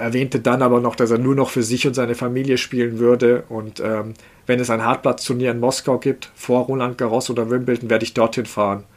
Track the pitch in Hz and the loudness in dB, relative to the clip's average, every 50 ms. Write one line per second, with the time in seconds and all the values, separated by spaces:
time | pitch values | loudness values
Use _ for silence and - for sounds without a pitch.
0 | 120 117 113 127 135 131 - 123 117 123 120 131 131 123 123 123 120 120 - - | -4 -4 -2 -2 0 0 -2 0 2 2 2 4 4 4 4 4 2 2 0 0
1 | 127 110 117 113 127 131 139 139 131 - - 135 117 110 123 123 - 143 123 135 | 2 2 2 2 2 2 2 2 0 0 0 -2 -2 0 0 0 0 0 0 0
2 | 123 113 120 - 127 123 123 131 131 139 127 127 - - - 123 120 120 113 113 | -2 -2 -2 -2 -4 -4 -2 -2 0 0 0 0 0 -2 -2 -2 -2 0 0 2
3 | 120 120 123 117 123 120 123 123 - - 113 110 107 110 101 - - 107 110 107 | 4 4 4 6 6 4 4 4 2 -4 -10 -10 -10 -10 -10 -6 -4 -4 -4 -4
4 | 107 110 110 - - - - _ _ - 123 123 127 120 117 110 110 120 131 - | -6 -8 -12 -16 -20 -20 -20 _ _ -2 -2 0 0 -2 -2 0 0 0 0 0
5 | - 139 123 - - - 131 123 127 127 117 120 117 127 135 - - 147 131 120 | 0 -2 -2 -2 -4 -4 -4 -2 -2 -2 0 0 0 0 0 0 -2 -2 -2 0
6 | - 139 127 - - - - - - - 123 123 127 131 135 131 123 123 123 - | 0 -2 -2 -2 -6 -16 -18 -10 -4 0 0 2 2 0 -2 -2 -2 -4 -4 -2
7 | 131 113 113 127 131 - 120 120 113 113 123 127 127 123 123 117 - 110 113 113 | -2 0 0 0 -2 -2 -2 -4 -2 0 -2 -2 0 0 -2 -2 0 0 0 0
8 | 113 - - 123 113 113 - 131 113 - - 107 104 101 101 101 101 - _ | 0 -2 0 0 0 0 0 -2 -6 -4 -2 -2 0 0 -2 -4 -8 -14 _